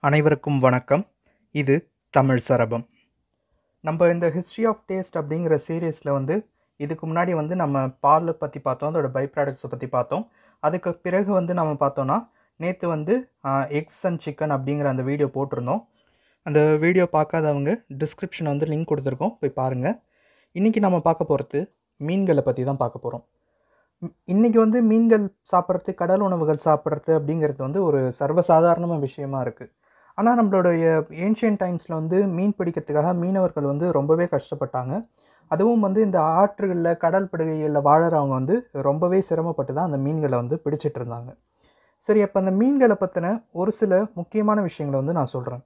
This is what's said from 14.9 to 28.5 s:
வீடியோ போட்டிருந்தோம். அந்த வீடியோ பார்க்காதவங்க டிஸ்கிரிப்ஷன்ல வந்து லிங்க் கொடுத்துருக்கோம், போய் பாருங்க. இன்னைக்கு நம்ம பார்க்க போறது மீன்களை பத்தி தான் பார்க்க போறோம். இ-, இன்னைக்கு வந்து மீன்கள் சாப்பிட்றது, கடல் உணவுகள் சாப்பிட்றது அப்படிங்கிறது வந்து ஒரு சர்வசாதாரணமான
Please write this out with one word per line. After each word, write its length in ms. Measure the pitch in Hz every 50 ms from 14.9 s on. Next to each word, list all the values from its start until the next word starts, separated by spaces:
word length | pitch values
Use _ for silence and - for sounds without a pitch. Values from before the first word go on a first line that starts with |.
| 127 127 127
வீடியோ 260 | 131 143 147 143 143 -
போட்டிருந்தோம். 500 | 135 139 135 - 120 120 123 151 220 - _ _ _ _ _ _ _ _ _ _ _ _
அந்த 340 | 165 147 151 151 156 156
வீடியோ 320 | 151 156 170 180 185 180 170 -
பார்க்காதவங்க 640 | 156 151 151 - 165 156 151 147 143 139 147 202 226 _ _ 139 135
டிஸ்கிரிப்ஷன்ல 460 | 156 151 - - - 180 - - 170
வந்து 220 | 151 143 143 156
லிங்க் 260 | 160 151 151 165 - 156
கொடுத்துருக்கோம், 440 | 139 135 139 131 131 - 214 233 _
போய் 100 | - 147
பாருங்க. 500 | - - 131 131 131 123 127 156 233 - _ _ _ _ _ _ _ _ _ _ _
இன்னைக்கு 280 | 175 196 226 226 233
நம்ம 200 | 202 190 180 170
பார்க்க 360 | 151 170 165 - 170 - 147
போறது 300 | 139 139 _ - 139 180 - _ _ _ _ _
மீன்களை 460 | _ 143 151 175 196 196 180 160 139 -
பத்தி 220 | 139 123 127 127
தான் 120 | 135 139
பார்க்க 340 | 135 127 120 - - - 120
போறோம். 140 | 120 151 - _ _ _ _ _ _ _ _ _ _ _ _ _ _ _ -
இ-, 80 | 160 _ _ _
இன்னைக்கு 340 | - 180 202 226 240 214 226
வந்து 240 | 220 220 220 247 233
மீன்கள் 520 | 220 220 226 233 226 226 214 208 190 _ _ _ - -
சாப்பிட்றது, 380 | 180 180 - 185 185 - - 190
கடல் 260 | - 175 170 185 190
உணவுகள் 380 | 208 196 185 170 160 151 151 123 -
சாப்பிட்றது 420 | 165 151 151 - 160 151 143 -
அப்படிங்கிறது 500 | - 160 156 147 143 160 165 156 147 135
வந்து 260 | 139 135 131 147 196 190
ஒரு 300 | 165 147 139 131 127 123 -
சர்வசாதாரணமான 800 | 143 139 151 175 175 -